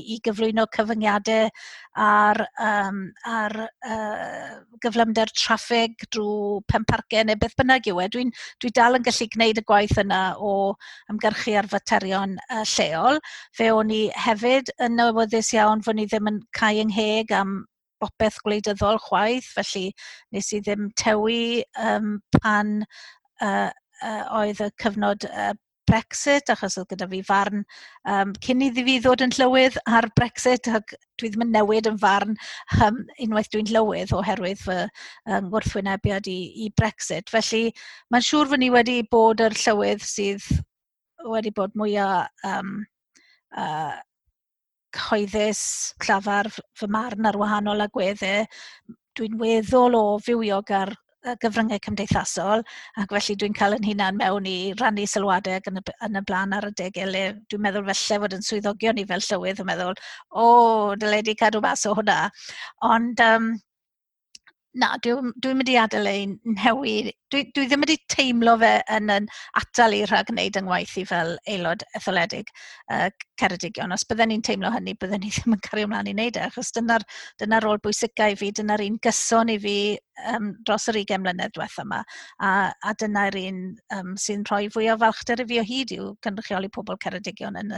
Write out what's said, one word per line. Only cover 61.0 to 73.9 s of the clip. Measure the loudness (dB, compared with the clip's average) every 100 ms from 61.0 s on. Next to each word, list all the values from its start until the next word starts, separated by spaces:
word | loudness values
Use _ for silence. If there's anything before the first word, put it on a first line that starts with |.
| 0 0 0
di | 2
cadw | 2 4
mas | 0 0 0
o | 0
hwnna." | 2 2 0 -4 -18 -16 -16 -2 2
Ond, | 4 2 4 6
yym, | 6 2 -4 -8 _ _ _ _ _ _ -20 -20 _ _ -2
na, | 0 0
dwi, | -2 -2
dwi | -4 -4 -2
ddim | 0
wedi | 4 4
adael | 4 2 0
ei | -2 -4 -6 -4
nhewi. | 2 2 2 0 -2 -4 -10 _
Dwi, | -4 -2
dwi | -2 0
ddim | 2
wedi | 2 0 -2
teimlo | 0 2 4 4 6
fe | 6 4 2
yn, | -2 2
yn | 0 0 -10 -6 -4
atal | -2 2 4 4
i | 2
rhag | 0 0
wneud | -2 -2 -2
yng | -2
ngwaith | -4 -4 -8
i | -4
fel | -2 -2 -6 -8
aelod | -4 -2 -4 -6 -8
etholedig, | -2 0 0 -4 -12 -18 -20 -20 -8
yy, | -2 -2 -4 -18 -2
Ceredigion. | -2 -2 -8 -8 -6